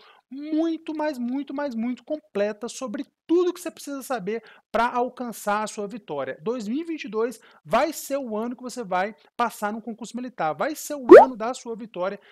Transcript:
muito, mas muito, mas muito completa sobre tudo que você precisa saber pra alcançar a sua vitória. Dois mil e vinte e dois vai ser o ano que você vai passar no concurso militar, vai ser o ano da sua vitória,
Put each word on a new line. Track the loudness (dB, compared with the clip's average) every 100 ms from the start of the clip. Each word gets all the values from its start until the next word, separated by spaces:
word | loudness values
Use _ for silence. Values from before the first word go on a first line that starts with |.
| -14 -20 _
muito, | -12 -2 0 2 0 -6 -2
mas | -2 -2
muito, | -2 -2 -4
mas | -4 -4 -2
muito | -2 -4 -6
completa | -8 _ -2 0 -2 -8
sobre | -8 -8 -8 -10 _ 2
tudo | 4 4
que | 0
você | -8
precisa | -10 -10 -10
saber | -4 -4 -2 -6 -6 -20 _
pra | 2 2
alcançar | 2 0 -2 -8 -6 -2 0
a | 0
sua | -6 -8
vitória. | -8 -6 -4 -4 -4
Dois | -4 -2 -2
mil | -4
e | -2
vinte | -6
e | -4
dois | 0 -2 -2 -18 -20 0
vai | 2 2
ser | 0 -4 -4
o | -2 -4
ano | -4 -6
que |
você | -10 -8
vai | -2 0 0 -4 -18 -2
passar | -2 0 -4
no | -4
concurso | -8 -10 -10 -8
militar, | -10 -2 -2
vai | 0 -2
ser | -2 -6 -4
o | 10 12
ano | 12 2
da | -6
sua | -6 -8 -10
vitória, | -10 -6 -6 -6 -14